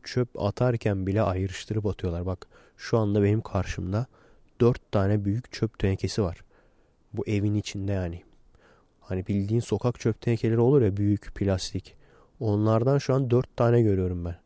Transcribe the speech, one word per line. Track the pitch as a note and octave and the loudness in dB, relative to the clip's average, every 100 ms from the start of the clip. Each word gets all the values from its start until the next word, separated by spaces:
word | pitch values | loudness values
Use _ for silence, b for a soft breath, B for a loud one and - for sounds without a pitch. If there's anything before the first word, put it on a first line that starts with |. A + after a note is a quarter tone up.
Çöp | - - B2 - | -4 -4 -4 -2
atarken | G#2 - B2 A#2 A2 G2 F#2 | -2 0 0 0 0 0 0
bile | F#2+ | 2
ayrıştırıp | F#2 F#2 F#2+ F#2 - A2 G#2 | 2 0 -2 -6 -6 -4 -2
atıyorlar. | F#2 F#2 E2+ F2+ | -2 -4 -4 -4
Bak | F#2 - b b b | -6 -10 b b b
şu | - A#2 | -2 0
anda | G#2 G#2 | 2 4
benim | G2+ A2 | 4 2
karşımda | - G2 F2+ - F2+ G2+ B2+ b b b b _ | 0 -4 -2 -6 -4 -4 -4 b b b b _
dört | A#2+ B2+ _ | 2 2 _
tane | G#2+ G2 G#2+ G2+ | 0 2 2 0
büyük | G#2+ - | -2 -4
çöp | - A2 _ | -6 -6 _
tenekesi | G2+ F#2+ F#2+ - | -2 0 -2 -2
var. | F#2+ E2 - b b b b b _ | -2 -4 -18 b b b b b _
Bu | G#2+ G#2 | -8 -2
evin | G#2 G#2 G#2 | 0 0 -2
içinde | - G2+ G2 | -4 -8 -4
yani. | G2+ F2+ E2+ - _ _ b b b b _ | -4 -4 -8 -16 _ _ b b b b _
Hani | - F#2+ F2+ | -8 -6 -2
bildiğin | G2+ G2 A2+ | -2 0 -2
sokak | - G#2 B2 - | 0 -2 -2 -2
çöp | A#2+ A2 | -4 -2
tenekeleri | - A#2 A2+ A2+ | -2 -2 0 2
olur | A#2 C#3+ | 4 4
ya, | A2 G2 | 4 2
büyük | G#2 G#2 - - | 0 0 -4 -4
plastik. | G2+ F#2+ - F#2+ - - b b b b | -2 -2 -4 -10 -12 -20 b b b b
Onlardan | A2 G#2 G#2+ A2 B2 C#3 | -2 0 2 2 2 0
şu | - | 2
an | C3 C3 | 0 2
dört | A#2+ - - | 0 0 0
tane | A#2 A#2+ | 2 4
görüyorum | A2 F#2+ F#2 F2+ E2+ | 4 2 0 -4 -6
ben. | E2+ | -10